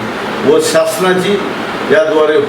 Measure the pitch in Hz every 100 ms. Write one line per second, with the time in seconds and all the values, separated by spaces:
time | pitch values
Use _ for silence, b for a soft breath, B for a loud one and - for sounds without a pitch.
0 | - - - - 127 156 - 160 160 -
1 | 185 185 180 202 - - - - - 156
2 | 156 156 151 151